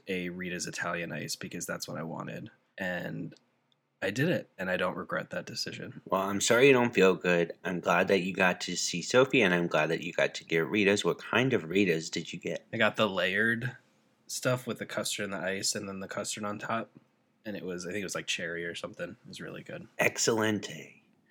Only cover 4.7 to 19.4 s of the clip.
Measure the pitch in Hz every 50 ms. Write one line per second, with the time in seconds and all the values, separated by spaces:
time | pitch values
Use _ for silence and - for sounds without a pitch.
4.7 | 90 90 90 90 87 85 87 - - - - - - 90 90 - - - - -
5.7 | - - - - - - - - 95 95 98 98 101 98 - - 117 117 131 143
6.7 | 135 123 120 117 - 98 92 95 92 90 - 90 87 85 85 85 - _ - 87
7.7 | 92 85 78 95 87 87 92 92 101 95 87 95 90 95 95 90 90 - - -
8.7 | 87 - - - - 90 80 - - 123 135 135 - 135 107 92 90 87 87 82
9.7 | - 80 76 78 82 76 - 87 82 - 71 69 - - - - 80 82 80 67
10.7 | 80 107 101 95 101 101 - 87 78 - - - - 110 127 131 123 101 80 80
11.7 | 87 98 104 90 80 82 82 - - 85 78 - - 85 - 95 82 76 - -
12.7 | - 110 113 107 101 - 110 104 95 90 87 92 92 101 110 113 117 113 120 123
13.7 | - - _ _ _ _ _ _ _ _ _ - - - - 131 127 127 - 120
14.7 | 117 - 104 - - - 104 - - - 104 98 98 92 80 92 95 98 101 -
15.7 | - 107 101 98 98 95 98 95 - 101 104 - - 110 107 104 104 104 - -
16.7 | 113 113 113 - _ - _ _ _ _ _ _ _ _ - 110 101 90 - 92
17.7 | 90 87 90 87 90 104 95 82 - 82 80 - - - 90 82 85 85 85 85
18.7 | 85 - - - 107 - 87 85 - - - - 92 -